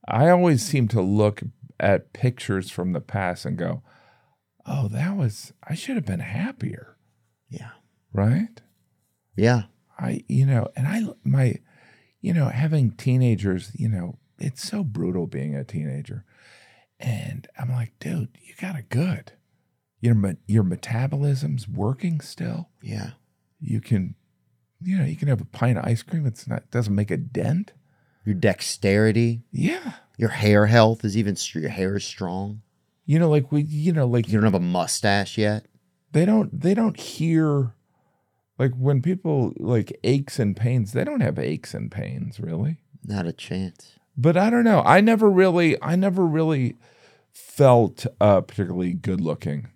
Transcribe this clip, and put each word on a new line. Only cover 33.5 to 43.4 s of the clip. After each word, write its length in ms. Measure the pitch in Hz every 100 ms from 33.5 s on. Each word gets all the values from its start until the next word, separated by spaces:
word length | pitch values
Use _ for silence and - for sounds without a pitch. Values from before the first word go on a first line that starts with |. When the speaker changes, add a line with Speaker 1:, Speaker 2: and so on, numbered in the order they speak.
Speaker 1:
we, 100 | 147
you 300 | 151 151 160
know, 140 | 160 123
like 200 | 120 110
Speaker 2:
You 80 | 107
don't 80 | 107
have 80 | 92
a 40 |
mustache 760 | 87 87 82 - 107 101 95 -
yet. 280 | 104 107 - _ _ _ _
Speaker 1:
they 140 | 147 180
don't, 340 | 220 202 139
they 120 | 165
don't 240 | 202 226 -
hear, 720 | - - 160 160 156 143 127 - _ _ _ _ _ _ _ -
like, 140 | 131 127
when 240 | 131 139
people, 520 | 120 185 165 147 113 -
like, 400 | 90 120 - -
aches 360 | 104 139 139 -
and 160 | 107 95
pains, 360 | 117 123 101
they 100 | 127
don't 180 | 196 285
have 160 | 151 -
aches 340 | 65 80 -
and 180 | - 57
pains, 480 | - - 131 - 107
really. 380 | 82 82 135 160 _ -
Speaker 2:
Not 220 | - 101 85
a 60 |
chance. 680 | -